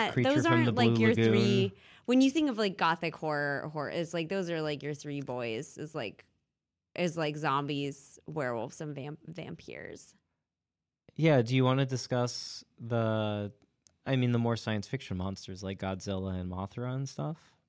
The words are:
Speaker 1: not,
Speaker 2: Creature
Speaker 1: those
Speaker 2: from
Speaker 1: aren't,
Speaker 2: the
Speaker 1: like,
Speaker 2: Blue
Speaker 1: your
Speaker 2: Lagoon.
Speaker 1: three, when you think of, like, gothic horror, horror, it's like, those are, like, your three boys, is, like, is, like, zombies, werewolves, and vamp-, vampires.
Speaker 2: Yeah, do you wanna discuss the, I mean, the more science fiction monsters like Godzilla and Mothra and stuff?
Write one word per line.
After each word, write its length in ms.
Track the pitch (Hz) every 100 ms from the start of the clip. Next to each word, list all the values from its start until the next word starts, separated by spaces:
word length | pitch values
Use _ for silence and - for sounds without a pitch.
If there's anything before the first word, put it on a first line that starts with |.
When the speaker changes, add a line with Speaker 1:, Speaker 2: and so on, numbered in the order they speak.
| 220
Speaker 1:
not, 60 |
Speaker 2:
Creature 220 | - 240
Speaker 1:
those 100 | 294
Speaker 2:
from 80 | 330
Speaker 1:
aren't, 120 | 330 240
Speaker 2:
the 60 |
Speaker 1:
like, 180 | 220 -
Speaker 2:
Blue 100 | -
Speaker 1:
your 80 | 220
Speaker 2:
Lagoon. 140 | 233 -
Speaker 1:
three, 440 | 202 202 196 190 - - -
when 160 | - 254
you 100 | 269
think 200 | 302 302
of, 80 | 220
like, 180 | 208 175
gothic 400 | 170 170 165 160
horror, 540 | 156 147 143 139 151
horror, 160 | 151 127
it's 240 | 165 165
like, 160 | 170 160
those 220 | 196 170
are, 100 | 165
like, 220 | 156 147
your 100 | 143
three 300 | 147 147 143
boys, 560 | 135 123 120 110 156 -
is, 160 | 151
like, 320 | 156 107 - - _ _ _ _ _ _
is, 220 | - 175 165
like, 200 | 151 147
zombies, 800 | 151 139 143 143 143 139 - - -
werewolves, 560 | 151 127 117 120 -
and 120 | 156
vamp-, 240 | 143 147 151 -
vampires. 880 | 160 160 160 - - - 82 - _ _ _ _ _ _ _ _ _ _ -
Speaker 2:
Yeah, 240 | 160 139
do 160 | 117 131
you 80 |
wanna 220 | 127 131 135
discuss 760 | 127 - 123 123 - - - - -
the, 720 | 117 120 113 110 107 104 104 - _ _ _ _ -
I 100 | 135
mean, 140 | 123
the 60 | 120
more 180 | 117 113
science 300 | - 107 -
fiction 300 | 131 - 92
monsters 460 | 92 95 - 92
like 140 | 95 95
Godzilla 580 | 95 95 - 95 95 92
and 120 | 90
Mothra 420 | 90 98 - 123
and 140 | 131 139
stuff? 300 | - 147 160 _ _